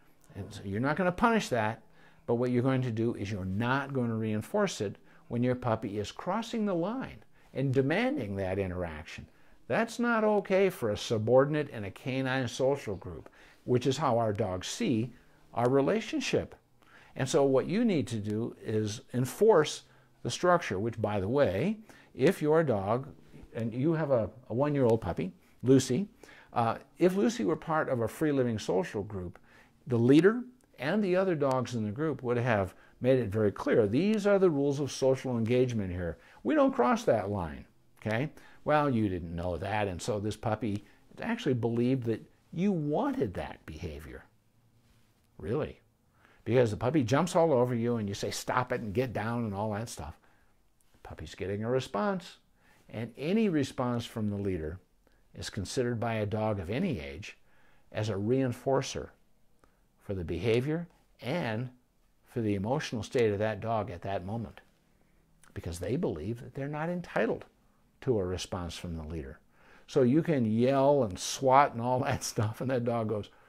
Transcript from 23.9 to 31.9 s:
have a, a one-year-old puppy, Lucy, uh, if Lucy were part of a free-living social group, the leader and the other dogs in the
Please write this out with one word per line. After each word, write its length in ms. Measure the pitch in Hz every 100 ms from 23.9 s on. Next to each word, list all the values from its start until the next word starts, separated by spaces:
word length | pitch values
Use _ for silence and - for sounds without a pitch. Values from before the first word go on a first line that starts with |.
have 160 | 160 151
a, 180 | 127 104 - -
a 60 |
one-year-old 460 | 113 147 143 120 113
puppy, 320 | 92 - 185 - _ -
Lucy, 460 | 117 135 - 127 202 - - - -
uh, 240 | 117 113 - - -
if 180 | 175 190
Lucy 280 | 233 233
were 120 | 196 156
part 320 | - 156 147
of 120 | 123
a 80 | 110
free-living 500 | - 156 139 123 107
social 440 | - 175 175 107
group, 360 | 101 104 87 - - - - _ -
the 120 | 117
leader 440 | 120 147 185 240 240 - _ -
and 240 | 135 208
the 140 | 202 175
other 180 | 190
dogs 400 | 156 139 131 110
in 100 | 117
the 60 | 104